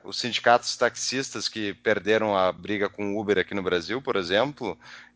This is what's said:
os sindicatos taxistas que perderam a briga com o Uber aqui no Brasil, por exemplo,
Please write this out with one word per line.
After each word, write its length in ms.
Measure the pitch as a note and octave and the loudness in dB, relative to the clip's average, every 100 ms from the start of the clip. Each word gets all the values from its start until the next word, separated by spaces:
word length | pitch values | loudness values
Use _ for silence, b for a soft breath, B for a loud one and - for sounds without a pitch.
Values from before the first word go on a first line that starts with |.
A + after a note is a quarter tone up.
os 160 | F#2+ - | -6 -6
sindicatos 580 | B2 G#2+ A#2+ A#2+ - - | -4 0 4 4 2 0
taxistas 720 | A#2+ - - B2+ C3 A2+ - | 0 0 -4 -4 -4 -6 -6
que 260 | A2 G2+ | -4 -6
perderam 600 | F#2 A2+ G2+ F#2 A2 G#2+ G2 | -2 0 0 4 2 4 2
a 140 | F#2 | 2
briga 380 | F2 F2 G#2 G2 | 0 -4 -2 -2
com 260 | - G2+ | -2 -4
o 60 | G2+ | -2
Uber 180 | G2+ F#2 | 0 2
aqui 160 | F2+ | 0
no 80 | G2+ | -2
Brasil, 400 | F2+ F2 E2 A#2+ | 0 0 -2 -6
por 140 | C3+ G2 | -2 -2
exemplo, 640 | F2 G2 C3+ D3 A2 D#2+ B B B | 2 2 2 -2 -8 -8 B B B